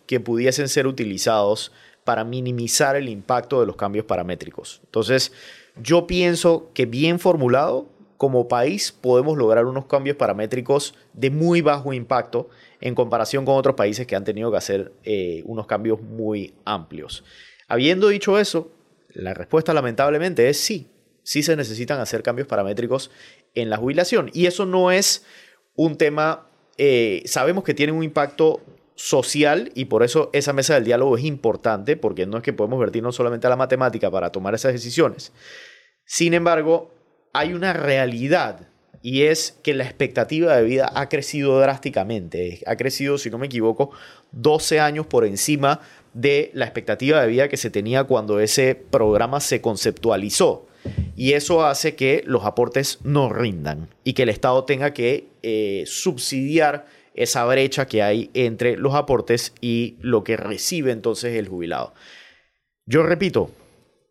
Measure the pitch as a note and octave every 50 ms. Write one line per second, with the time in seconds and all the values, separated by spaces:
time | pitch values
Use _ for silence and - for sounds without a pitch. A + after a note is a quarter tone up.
0 | _ - C3 B2 G#2 A#2 A#2 A#2 A#2+ C3 B2+ C#3+ D3 C3 - D3 C3 C3+ C3 C3
1 | A#2+ G#2 G2 G2 - B2 A2+ G#2+ G2+ G2+ G#2+ G#2+ - - - _ - - _ _
2 | _ - A#2+ A2 A2 A#2 B2 C3 B2+ B2+ B2 A#2+ A#2 A2+ - - D3+ C3+ C3+ C#3+
3 | C#3 B2 A2 G2+ F#2 - B2+ B2 A#2+ - C#3+ B2+ A#2 G2+ - - G#2 G2+ G2+ G#2
4 | G#2+ - G2+ F2+ F2 F2 F2+ E2+ - E2 - - - - - - _ _ - A2
5 | G#2+ G2 C3 C3 C3 - - - - - - - - _ _ - A#2 A2+ D#3+ F3
6 | E3+ E3+ F3+ F3+ F3+ F3 E3+ E3 - E3+ E3 D#3+ - - - - B2+ A#2 A#2 B2+
7 | D3+ E3 F3 F3 - F#3+ F3 D#3 C3+ B2 A#2+ C3 D3 F3+ A#3+ C4 D4 - _ _
8 | - _ _ - - C#3 C3 B2 A#2+ A#2+ B2 A#2+ A#2+ D3 F#3 G3+ - - - _
9 | - B2+ B2 B2 C3 D3+ D#3 D3 B2 A2 A2 A#2 A#2 B2+ C3 C3+ C3 - - C#3
10 | C3+ C#3 C#3+ D3 C3 G#2+ G2 G2+ G#2+ G#2+ B2 B2+ A#2+ - C#3 D3 D3 - - _
11 | _ _ _ - B2 C3+ C#3 D3+ D#3+ E3+ F3 E3+ D#3 D3+ C#3+ C#3+ C3+ C#3+ C3+ B2
12 | A#2 A#2 C3 B2 A#2+ - - A#2+ B2 - - - - _ _ _ - B2+ B2 -
13 | B2 A2+ A#2 A2+ A2 - - C#3 C3+ B2+ C3+ C3+ C3+ C#3+ C3+ - G#2 G#2+ G#2+ A2+
14 | B2+ - F#2+ G2 G2 G2 G#2 G#2 A2 A#2 G#2 F#2 - - G2 G2 G2 - - _
15 | _ A2 G#2+ G2 F#2 F2 E2+ E2 D#2+ - A#2 A2 G#2 - A2 G2+ G#2+ A2+ A2 G#2+
16 | A2+ A2 A2 A2+ A2+ G#2+ G#2+ G#2 G2 - - _ _ - G#2+ F#2+ D#2+ - - D#2+
17 | D2 - - - - _ - - - - - _ _ - - A#2+ B2+ D3+ F3+ F#3
18 | G3+ G#3 G3+ G3+ - G#3 G3 G#3 G#3 G3+ - E3 D#3+ - - _ _ _ _ _
19 | _ _ - - F#2+ F#2 F#2+ - F2+ - - D#3+ D#3+ - E3 D3+ C3 B2 A#2 G#2+
20 | C#3 C#3+ D3+ D3+ E3 F#3 F3 A#2 A#2 B2+ C#3+ C#3+ - - A3 F3 C3+ - _ _
21 | _ _ _ _ _ - - D3 D3 D#3+ D#3+ D3+ C#3 A2 A2 A2 B2 A#2 D3 C#3
22 | A#2 - - A2+ - - A#2 B2 C#3 - A2+ G#2 G2+ F#2+ G#2 G#2+ A#2 A#2 B2+ C3+
23 | - - _ - - - - _ _ _ _ B2 A#2+ A2+ G#2+ G#2+ A#2 C3 C#3 E3
24 | F3+ - B3 G#3+ D3+ A2+ - - F3 F3 F3 F3+ G3+ F#3 F#3 F#3 F3+ F3+ F3+ F#3+
25 | G3 - - - - - - - - - _ _ _ _ _ - D#3 E3 D3+ D3
26 | D#3+ D3 D3 D3+ D3+ D#3+ D#3+ D#3+ - _ _ _ _ _ _ - C3+ C#3+ C3 A#2+
27 | A#2 A2 F#2+ D#2+ - - - D3 B2+ D#3 F3+ G3 F#3 - C#3+ - C#3+ D3 D#3 E3
28 | D#3+ D#3 D3+ D3+ C#3+ C#3 - - D#3+ D#3 D3+ - - - - _ _ _ _ -
29 | - - - C3+ B2 - - D3 D3 D3 D3 F3 A#3 - - - C3 - - A2
30 | A#2 A#2+ - D#3+ D3 - - C#3+ C#3+ C#3+ C#3 C3+ C3 - D#3 C3+ A2+ A2+ A#2+ A#2+
31 | C3 C#3 A2+ A2+ C3+ D#3 D3 C3+ - A2+ G#2 G2 - A#2 A2 G2 G2+ A#2+ D3+ D3+
32 | - G#2+ F#2 E2+ F#2 F#2+ G#2 A#2 B2 - A#2+ - G#2 G#2+ B2+ C3 A#2+ G2 - A#2
33 | A2 B2 B2 - B2 A#2+ A#2+ A#2 A2+ B2 B2+ B2+ C3 B2 C3 C3 C3 B2 A2 A2+
34 | - G2 F2 F#2+ F2 E2+ - G2 F#2+ G2 G#2+ A2 - C3+ B2 B2 A2+ A#2+ A#2+ C#3+
35 | D#3+ A#2+ - - - - _ _ - - - - - - - - _ _ _ _
36 | _ - - - E3+ E3+ E3+ E3+ E3+ E3+ E3+ D#3+ D3+ D#3 E3 E3 - - _ _
37 | _ _ _ _ _ _ - C3+ D3+ E3 F3 F3 F3 F#3+ F3 E3 D3 C#3 C3+ C3+
38 | C3 B2 A#2 A#2 B2 C#3 D#3+ F3+ C#3 A2+ G2 - - - _ _ _ _ - -
39 | - A#2+ B2+ C3+ C#3+ D3+ E3 D#3+ - - - _ - - C#3+ C3+ B2+ B2 - -
40 | C#3+ B2 - D3 - - D#3 D#3 E3+ E3+ C#3+ B2 A2+ A2+ B2+ C3 C3 A#2+ - B2+
41 | C#3 C3+ - D3 C#3 - - D3 C#3 C#3 C3 C3+ C3+ C3+ C3+ C3 - C#3+ - G#2
42 | F#2+ G#2 A#2 G#2+ F2 E2+ - F2 F2+ F2 F2 F2 - - A#2 - A#2 C3 C3 -
43 | C#3 C#3+ C#3+ C#3 - A#2+ A2 A#2 C3+ C#3 B2+ A#2+ A2 A2+ A2 - C#3+ C#3 - -
44 | - - - - _ _ - A#2+ A#2+ D#3 D3+ D#3 - - D#3+ D3+ D3+ D3 D3 D3+
45 | D#3 - - B2 A#2 G#2+ G2 G2+ - - D3+ C#3+ C#3 C#3 D3 D#3 - - - -
46 | _ _ - A#2+ A#2+ C#3+ C#3+ C#3+ D3+ - - C3 B2 A2 - A#2+ G#2 - G#2 G#2
47 | B2+ C#3 D3+ D#3 B2+ A2+ A#2 B2 C#3 D3 - A#2 - A2+ - G#2 G2+ A2 B2 C3
48 | C3+ C3 C3 A#2 G#2+ G#2+ G#2+ G#2 G#2+ G#2+ - - C3 C3 B2+ - - - - B2+
49 | A2+ G#2+ G#2+ G#2 A2+ A#2+ C3+ C#3+ C#3+ - C3 A#2+ - A#2+ G#2+ F#2+ - A2+ - -
50 | - A2+ G#2+ F#2+ G2 G#2 - - F#3+ D3+ G#2+ - - _ _ _ - - - -
51 | E2+ D#2+ D#2 F2+ B2 C3 C#3+ C#3+ C#3+ - F3 E3 D#3+ D3 C#3 - - D#3 D3+ -
52 | C3 C3 C#3 E3 - - B2+ A#2 - G#2 - - A#2+ A#2 - C3+ C#3 - - -
53 | - C3 C#3+ D3 C3+ A#2+ F#2+ G2+ A#2+ A2+ F#2+ E2+ D2 D2+ D2+ D2+ E2 - _ _
54 | - C3+ B2 - C3 A2+ G#2 - - C3 B2+ C3 C3 - C#3+ C3 C#3 D3 C#3+ C3
55 | A#2+ A#2+ C#3 C#3+ - - _ _ - A2+ A2 G#2+ G#2+ G2+ G2 F#2+ D2+ - - -
56 | - F#3 D#3 B2 - - C#3 C3 C3+ C#3 D3+ D#3+ D#3 D3 C#3 C#3+ - - _ _
57 | _ _ _ - A#2+ A#2 - C3 A#2+ A#2+ C3 C3+ C3+ C3 - - C3+ - - A2
58 | G2+ G#2 G#2 A2+ A2+ - - C3 B2+ A#2 A2+ - A#2+ A#2+ A#2 F2+ - C3+ C3+ D3
59 | C#3 - C3+ A#2 - - A#2+ A#2+ - - - _ - A#2+ A#2 A#2 A#2+ C3 - -
60 | - B2 A#2+ G#2+ F#2 - A2+ G2+ F#2 G2+ G#2+ - - - F#3 E3 C#3+ C3 A#2+ A2+
61 | F#2+ A#2+ A2 - - A#2+ A#2 A2+ G2+ F2+ F#2 F2+ E2+ E2 E2 C2 A#1+ - - _
62 | - - - - - - _ _ _ _ _ _ _ _ _ _ _ - A#2 D#3
63 | E3+ - F3 D#3+ G3+ F3+ B2+ A#2 F2 C#2+ - - _ _ _ _ _ _ _ _
64 | _ _